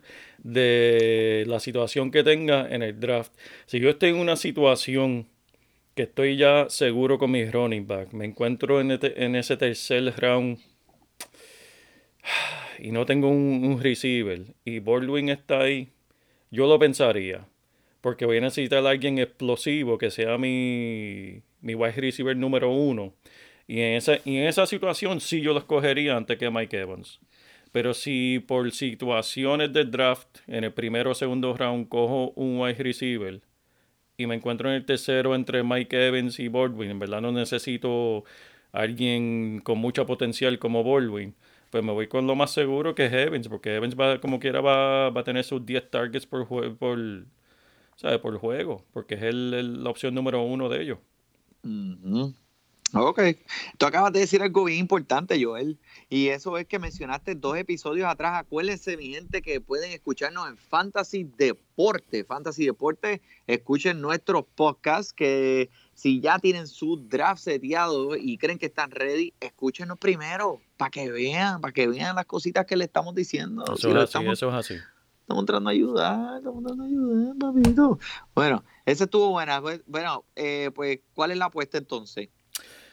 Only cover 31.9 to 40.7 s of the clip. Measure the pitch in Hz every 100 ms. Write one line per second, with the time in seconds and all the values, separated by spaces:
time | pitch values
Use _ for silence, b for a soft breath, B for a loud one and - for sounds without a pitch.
31.9 | 120 117 131 127 - 131 123 123 120 127
32.9 | - 127 117 95 95 - _ _ _ _
33.9 | _ _ - 120 117 120 117 135 135 135
34.9 | 131 - 131 131 131 123 127 120 123 117
35.9 | 127 127 127 123 117 120 123 127 110 101
36.9 | 101 101 104 117 120 117 120 135 120 127
37.9 | 120 117 107 B B B B B 98 110
38.9 | 120 123 120 117 113 110 107 - 110 123
39.9 | 139 131 123 120 - 127 123 113